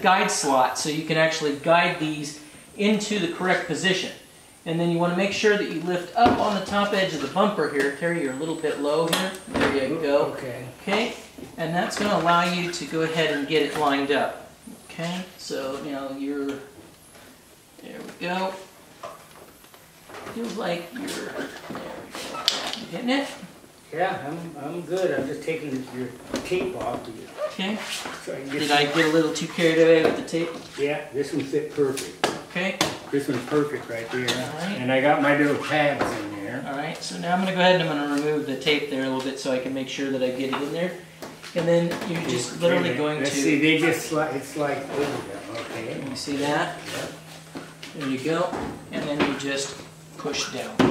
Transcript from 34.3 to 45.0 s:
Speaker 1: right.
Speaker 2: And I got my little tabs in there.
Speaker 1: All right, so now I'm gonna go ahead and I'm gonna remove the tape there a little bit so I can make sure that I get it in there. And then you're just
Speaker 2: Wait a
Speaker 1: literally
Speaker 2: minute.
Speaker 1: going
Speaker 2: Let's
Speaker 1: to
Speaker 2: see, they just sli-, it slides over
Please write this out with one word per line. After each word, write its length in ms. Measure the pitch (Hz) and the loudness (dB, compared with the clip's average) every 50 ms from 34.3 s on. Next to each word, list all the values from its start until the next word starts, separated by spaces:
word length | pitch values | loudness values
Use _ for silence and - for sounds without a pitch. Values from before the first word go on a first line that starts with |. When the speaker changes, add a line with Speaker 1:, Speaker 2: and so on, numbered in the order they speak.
| 123 127 127 135 151 156 | 0 0 -2 -4 -4 -4
Speaker 1:
right. 180 | 175 196 202 - | -4 -4 -2 -2
Speaker 2:
And 120 | 123 127 | 0 2
I 80 | 131 131 | 4 4
got 220 | 135 147 151 147 | 6 6 6 6
my 160 | 139 143 143 | 6 4 6
little 260 | 147 147 143 131 - - | 6 6 4 2 0 0
tabs 380 | - 151 151 147 143 135 127 - 123 120 110 | 0 2 2 4 2 2 2 0 -2 -2 -4
in 120 | 104 101 101 101 98 | -6 -6 -8 -8 -8
there. 220 | 110 123 139 147 | -6 -6 -6 -6
Speaker 1:
All 80 | 147 135 | -6 -4
right, 220 | 143 151 165 165 | -4 -4 -6 -6
so 200 | - - - 180 180 | -8 -8 -8 -6 -4
now 140 | 170 170 180 | -2 0 2
I'm 40 | 190 | 2
gonna 120 | 196 185 - | 2 2 4
go 60 | 185 | 6
ahead 180 | 180 185 185 170 | 6 8 8 6
and 100 | 160 156 | 4 2
I'm 60 | 147 143 147 143 | 0 0 0 0
gonna 60 | 143 143 | 0 0
remove 240 | 151 151 151 143 135 | 2 2 2 0 0
the 100 | 139 131 131 | -2 -4 0
tape 300 | - 160 147 143 147 143 | 2 2 2 2 2 -2
there 120 | 139 131 131 | -2 -2 -2
a 20 | |
little 160 | 131 131 131 | -2 -2 -2
bit 180 | 135 135 127 - | -2 -4 -4 -4
so 120 | - 139 127 | -2 0 0
I 60 | 123 | 0
can 140 | 127 131 135 | 0 -2 -4
make 140 | 135 131 | -4 -6
sure 220 | - - 143 139 135 | -6 -4 -4 -2 -2
that 100 | 135 127 | 0 0
I 100 | 127 123 | 0 0
get 220 | 123 135 135 131 127 | 0 0 -2 -2 -2
it 80 | 135 | -2
in 120 | 143 143 160 | -2 -2 -2
there. 180 | 170 180 180 - - - - - - - - - - - - - | -2 -2 -2 -4 -6 -14 -16 -16 -14 -14 -14 -14 -16 -12 -6 -2
And 100 | 175 165 | 0 4
then 200 | 170 170 170 170 170 - - - 185 | 6 6 6 4 4 0 -2 -4 -4
you're 100 | 165 165 160 131 | -4 -2 -2 0
just 240 | 123 123 - - 160 | 0 -2 -2 -4 -2
Speaker 2:
Wait 40 | |
a 40 | 160 170 | 2 4
Speaker 1:
literally 200 | 170 - - - | 4 4 4 4
Speaker 2:
minute. 140 | 127 123 | 2 2
Speaker 1:
going 220 | 143 151 151 151 139 | 2 0 0 0 0
Speaker 2:
Let's 160 | 135 143 135 | 0 0 0
Speaker 1:
to 60 | 139 | 2
Speaker 2:
see, 180 | 135 160 147 135 | 4 4 4 6
they 180 | 156 156 156 | 6 6 6
just 340 | 151 170 160 - - - - | 6 4 2 2 2 -2 -2
sli-, 240 | 160 151 147 139 135 | 0 0 0 0 -2
it 80 | 135 131 | -6 -6
slides 400 | - - 156 143 139 - - - - | -6 -4 -2 -2 0 -2 -4 -4 -4
over 100 | 151 143 | -2 -2